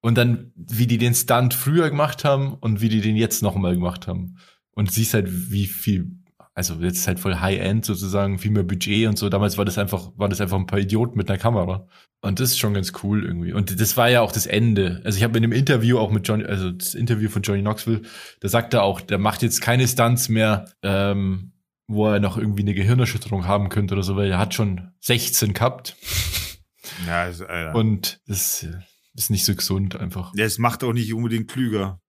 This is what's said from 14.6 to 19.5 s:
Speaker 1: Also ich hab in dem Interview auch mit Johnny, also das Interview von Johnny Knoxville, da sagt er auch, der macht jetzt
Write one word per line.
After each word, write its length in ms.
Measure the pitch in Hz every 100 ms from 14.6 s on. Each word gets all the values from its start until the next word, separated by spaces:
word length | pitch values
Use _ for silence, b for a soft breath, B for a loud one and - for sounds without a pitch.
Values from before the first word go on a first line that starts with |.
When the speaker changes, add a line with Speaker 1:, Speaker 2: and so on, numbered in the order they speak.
| 117 101 92 90
Speaker 1:
Also 140 | - 98
ich 60 |
hab 100 | 113 113
in 60 |
dem 100 | 113
Interview 460 | 120 139 131 117 123
auch 120 | 104
mit 160 | 104 -
Johnny, 160 | 107
also 260 | - 98 92
das 240 | 90 -
Interview 340 | - 117 107 104
von 140 | 104
Johnny 180 | 101 101
Knoxville, 420 | 101 107 - 107 B B B B
da 80 | 101
sagt 240 | 117 117
er 80 | 123
auch, 160 | 98 92
der 160 | - 101
macht 240 | 107 -
jetzt 180 | 117